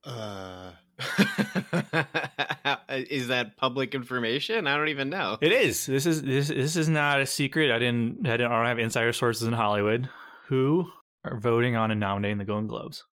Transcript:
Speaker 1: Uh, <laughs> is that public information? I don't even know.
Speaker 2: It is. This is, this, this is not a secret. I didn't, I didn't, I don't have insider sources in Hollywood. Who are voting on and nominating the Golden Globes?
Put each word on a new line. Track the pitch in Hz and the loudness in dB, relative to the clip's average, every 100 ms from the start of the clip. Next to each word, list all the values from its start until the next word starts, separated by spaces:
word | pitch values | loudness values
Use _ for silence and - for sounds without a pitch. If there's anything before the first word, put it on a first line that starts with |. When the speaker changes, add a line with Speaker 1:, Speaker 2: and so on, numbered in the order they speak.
Speaker 1:
Uh, | - 123 107 101 92 92 92 90 _ - | -12 -10 -10 -10 -12 -12 -16 -18 _ -10
<laughs> | - - 202 - 202 190 - 175 - 165 147 165 139 - 143 - 139 135 - | -6 2 2 2 -2 -2 -2 -4 -2 -2 -2 -4 -6 -6 -4 -2 -2 -4 -4
is | 135 127 139 123 | -6 -4 -4 0
that | 127 113 - | -2 -2 -2
public | 131 127 131 139 | -2 0 -4 -4
information? | 120 127 117 131 143 226 151 | -4 -4 -2 -2 -2 -2 0
I | 143 | 0
don't | 151 | 0
even | 139 135 | -2 -4
know. | 180 127 107 | -2 -4 0
Speaker 2:
It | 151 | 2
is. | 233 196 104 - | 4 2 0 -2
This | 135 156 | 0 2
is, | 156 | 0
this, | 143 131 143 | 0 0 0
this | 139 135 170 | 0 0 0
is | 160 | 2
not | 151 143 139 | 2 2 2
a | 135 | 0
secret. | - 139 160 151 | 0 0 2 2
I | 117 | 2
didn't, | 123 120 117 - 175 | 2 2 0 -2 0
I | 117 | 2
didn't, | 120 | 2
I | 117 | 2
don't | 117 | 2
have | 117 | 0
insider | 113 117 117 | 0 2 2
sources | 117 123 110 113 | 2 0 0 -2
in | |
Hollywood. | 117 107 104 104 117 131 - - - - | 2 2 4 2 2 -2 -10 -20 -20 -2
Who | 131 135 165 180 - _ _ | 0 2 2 0 -10 _ _
are | - 117 | -10 -4
voting | 117 117 123 117 | 2 4 4 2
on | 110 | 2
and | 107 | 0
nominating | 101 101 101 104 | 0 0 0 -2
the | 98 | -2
Golden | 104 107 | -2 -2
Globes? | - - - - | -6 -8 -14 -20